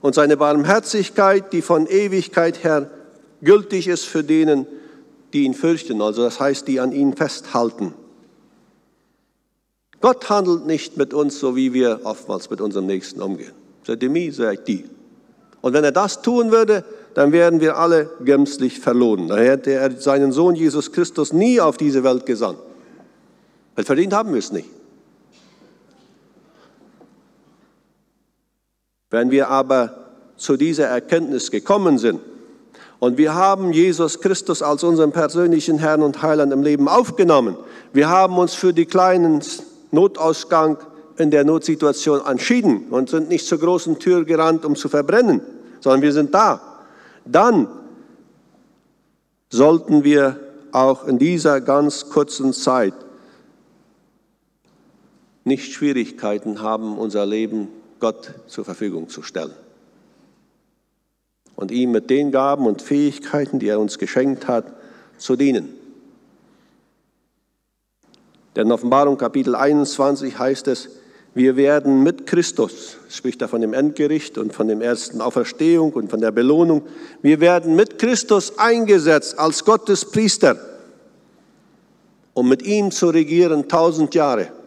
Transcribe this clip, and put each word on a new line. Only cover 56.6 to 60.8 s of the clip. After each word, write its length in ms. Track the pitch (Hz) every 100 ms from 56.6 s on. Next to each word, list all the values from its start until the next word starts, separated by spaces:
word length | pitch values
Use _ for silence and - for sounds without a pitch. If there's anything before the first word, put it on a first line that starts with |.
haben, 360 | 107 110 110 104
unser 280 | 110 104 101
Leben 440 | 107 110 110 101 - _ _
Gott 340 | 113 - - - -
zur 180 | - -
Verfügung 440 | 87 104 85 82
zu 140 | -
stellen 300 | 78 80 78 - _ _ _ _ _ _ _ _ _ _ _ _